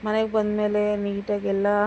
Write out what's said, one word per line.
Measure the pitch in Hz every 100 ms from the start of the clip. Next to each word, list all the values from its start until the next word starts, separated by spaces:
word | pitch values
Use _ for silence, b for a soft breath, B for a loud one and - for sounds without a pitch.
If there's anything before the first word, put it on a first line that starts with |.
| 214
ಮನೆಗೆ | 220 220
ಬಂದಮೇಲೆ | 220 208 208 208 208 208 208
ನೀಟಾಗೆಲ್ಲ | 202 202 202 208 202 196 202 208